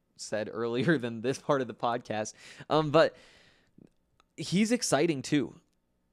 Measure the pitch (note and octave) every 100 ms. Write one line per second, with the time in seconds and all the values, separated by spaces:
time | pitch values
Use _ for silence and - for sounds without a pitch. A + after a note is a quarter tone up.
0 | _ - - G#2 G#2+ - A#2 A#2 C3 D#3
1 | A#2+ A#2 A#2 C3+ - C#3+ B2 A2 B2 A#2+
2 | - G#2+ G#2+ - - - - D3+ D#3 C#3+
3 | D3+ - - - _ _ _ _ G1+ _
4 | _ _ _ - - F3 G#3+ A#3+ - C#3
5 | E3+ C#3+ - D3 F#2+ - _ _ _ _
6 | _